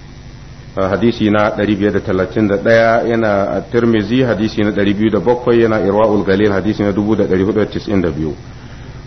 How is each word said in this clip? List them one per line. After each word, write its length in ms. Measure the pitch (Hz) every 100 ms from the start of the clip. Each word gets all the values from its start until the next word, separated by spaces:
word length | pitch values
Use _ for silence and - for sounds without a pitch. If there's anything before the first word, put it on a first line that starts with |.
| - - - - - - - -
a, 120 | 95
hadisi 400 | 98 117 113 107
na 200 | 104 107 -
ɗari 200 | 101 101
biyar 160 | 104
da 60 | 98
talatin 460 | 98 92 92 - 107
da 100 | 101
ɗaya, 500 | 104 113 113 117 110
yana 480 | 117 110 101 101 95
a 40 |
Tirmizi, 640 | 87 120 117 110 101 123
hadisi 380 | 127 98 107 107
na 100 | 104
ɗari 220 | 101 101
biyu 160 | 101 110
da 100 | 104
bakwai, 420 | 90 120 - 117
yana 160 | 113 107
Irwa'ul 460 | 95 101 110 104 92
Galil, 260 | 95 107
hadisi 320 | 98 92 107
na 80 | 101
dubu 240 | 98 104 107
da 80 |
ɗari 200 | 101 92 95
hudu 140 | 107
da 60 | 101
tis'in 360 | - - 101
da 80 | 85
biyu, 260 | 73 78 67 - - - - - -